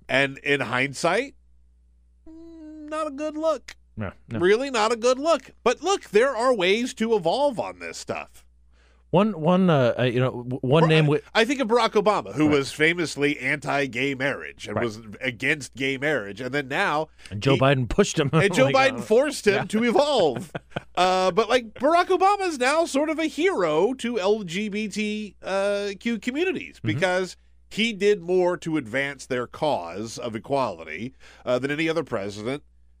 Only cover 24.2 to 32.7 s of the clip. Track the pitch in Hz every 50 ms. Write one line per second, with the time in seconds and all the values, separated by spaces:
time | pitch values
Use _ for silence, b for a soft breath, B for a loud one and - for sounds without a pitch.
24.2 | 180 196 208 226 208 170 160 196 214 214 190 208 220 208 - 208 214 208 214 214
25.2 | 214 196 - - - - 185 196 196 202 202 202 202 208 202 185 - 233 233 208
26.2 | - 247 247 294 359 381 320 202 92 76 - - - - 156 139 185 185 180 185
27.2 | 190 175 - - _ _ _ - _ _ - 196 220 233 226 180 196 208 208 196
28.2 | 170 170 185 185 180 175 180 156 - 170 156 156 131 107 107 135 139 143 143 135
29.2 | - - 135 127 120 - - - 160 151 131 101 85 85 85 98 110 117 104 -
30.2 | 120 123 107 110 - - 139 139 131 113 92 82 82 78 78 80 110 131 B B
31.2 | B B B B B 120 123 127 127 139 147 147 160 160 160 170 147 - 127 104
32.2 | 98 104 98 104 104 117 135 147 - _